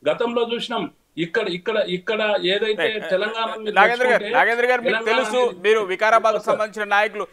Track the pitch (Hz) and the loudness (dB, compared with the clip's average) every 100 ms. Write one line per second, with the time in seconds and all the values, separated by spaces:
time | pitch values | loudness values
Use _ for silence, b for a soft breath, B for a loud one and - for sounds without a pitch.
0 | 147 165 240 240 226 233 - 226 156 - | -2 0 -2 0 -2 -2 -4 -6 -6 -10
1 | _ 151 165 233 202 180 226 214 180 180 | _ -8 -4 -2 -2 -4 -2 -2 -2 -4
2 | - 214 214 196 175 202 220 208 196 214 | -4 -2 0 0 0 0 0 0 0 -2
3 | 165 185 214 226 233 220 214 190 220 240 | -2 -2 -2 -4 -4 -4 0 2 4 2
4 | 247 220 - 151 196 233 247 247 233 220 | 2 0 0 2 2 2 2 0 0 -2
5 | 226 233 214 247 240 180 202 220 190 185 | 0 0 0 0 0 0 2 2 2 0
6 | 214 226 220 214 226 214 214 214 202 202 | 4 4 4 0 0 -2 -2 -6 0 2
7 | 214 202 180 | 2 -2 -10